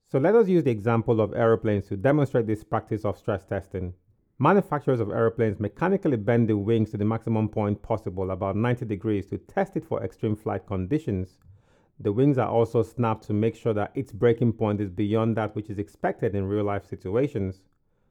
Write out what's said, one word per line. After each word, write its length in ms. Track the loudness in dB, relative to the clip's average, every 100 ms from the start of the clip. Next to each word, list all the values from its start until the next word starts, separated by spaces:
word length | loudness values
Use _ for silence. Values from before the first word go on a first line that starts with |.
| -4
So 120 | 0
let 180 | 4 4
us 100 | 6
use 160 | 4
the 80 | 2
example 500 | 0 2 2 2 2
of 140 | 2
airplanes 520 | 2 2 4 2 -2 -2
to 100 | 0
demonstrate 500 | 2 2 2 0 0
this 160 | -4
practice 420 | -2 -4 -4 -4
of 140 | -4 -4
stress 260 | -4 -4
testing. 500 | -4 -8 -6 -8 -8 -12 _ _ _ 0
Manufacturers 600 | 4 4 2 -4 -2 -2
of 100 | -2
airplanes 480 | 0 0 2 -2 0
mechanically 580 | -6 -2 0 0 0 -2
bend 320 | 2 2 2
the 80 | 0
wings 340 | 2 0 0
to 60 | -2
the 80 |
maximum 440 | -2 -2 -2 -2 0
point 340 | -2 -2 -2
possible, 480 | -4 -6 -4 -6 -6
about 260 | -4 -2 0
ninety 280 | 0 -2
degrees, 420 | -4 -6 -2 -4 -4
to 120 | -12
test 380 | -6 -4 -4 -6
it 80 |
for 200 | -6 -6
extreme 320 | -6 -6 -4 -4
flight 280 | -4 -6 -6
conditions. 720 | -6 -2 -4 -4 -6 -6 _ -20 -20 _ _ _ -6
The 100 | -2
wings 260 | 4 4 4
are 100 | 2
also 340 | 2 2 2
snapped 420 | 0 0 -2 -2
to 100 | -2
make 200 | 0 0
sure 200 | 0 -2
that 180 | -2 -2
its 160 | -6 -8
breaking 440 | 2 2 4 2
point 260 | 2 0 0
is 80 | -4
beyond 480 | -4 0 0 0 0
that 180 | -4
which 140 | -6 -10
is 100 | -8
expected 560 | -10 -6 -6 -2 -4
in 120 | -2 -2
real 160 | -2
life 240 | -2 -4 -8
situations. 720 | -12 -4 -2 -2 -2 -6 -8 _ _ _ _ _